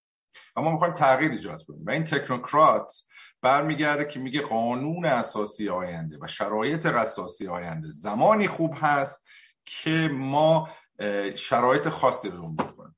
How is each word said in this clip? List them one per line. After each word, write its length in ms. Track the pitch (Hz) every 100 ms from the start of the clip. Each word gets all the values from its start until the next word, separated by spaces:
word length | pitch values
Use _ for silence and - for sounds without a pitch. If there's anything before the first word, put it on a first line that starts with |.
| _ _ _ - - -
و 60 |
ما 100 | 151
می‌خوایم 220 | 160 170
تغییر 380 | 160 139 131 156
ایجاد 320 | 113 95 82
کنیم. 220 | - 76 82
و 60 |
این 120 | 147
تکنوکرات 880 | 160 139 - 123 - 147 151 110 - - - - - _
برمیگرده 640 | 127 143 151 147 151 147 143
که 140 | 131
میگه 220 | 131 131
قانون 640 | - 113 117 123 143 175 165
اساسی 640 | 131 - 110 104 - 104
آینده 480 | - 90 85 80 78
و 60 | 85
شرایط 580 | - 101 107 117 160 160
اساسی 640 | 123 110 - 90 - 98
آینده 400 | 87 87 80 78
زمانی 560 | - 104 107 170 214 190
خوب 240 | - 160 143
هست 500 | 151 143 135 - _ - - _ -
که 440 | - 160 160 160
ما، 560 | 139 135 143 156 160 156 - _ -
اه، 360 | 104 101 98 101
شرایط 540 | - 120 123 131 165
خاصی 400 | 151 123 - 101
رو 80 | 87
دنبال 300 | 82 78 -
کنیم. 280 | - -